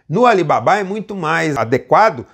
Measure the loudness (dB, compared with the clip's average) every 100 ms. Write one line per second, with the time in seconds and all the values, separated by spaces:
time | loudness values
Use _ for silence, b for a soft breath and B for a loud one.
0 | b 0 2 2 2 0 0 0 -2 -8
1 | -10 -8 -4 -2 -2 -2 -2 -2 2 4
2 | 2 0 -14